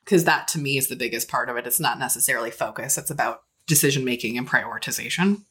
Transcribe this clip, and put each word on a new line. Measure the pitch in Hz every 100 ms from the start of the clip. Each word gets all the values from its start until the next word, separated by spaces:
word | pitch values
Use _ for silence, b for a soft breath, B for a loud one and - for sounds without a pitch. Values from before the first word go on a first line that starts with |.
'cause | - 185
that | 165 147 -
to | 160
me | 143 139
is | 127
the | 127
biggest | 117 113 -
part | 127 120
of | 120
it. | 120
It's | 208
not | 143 120
necessarily | 127 120 - 123 117
focus. | - 117 110 120 -
It's | -
about | 143 117 113 _ _ -
decision-making | 151 143 139 127 123 110 120
and | 123
prioritization. | 123 110 - - 120 120 - 196 202 -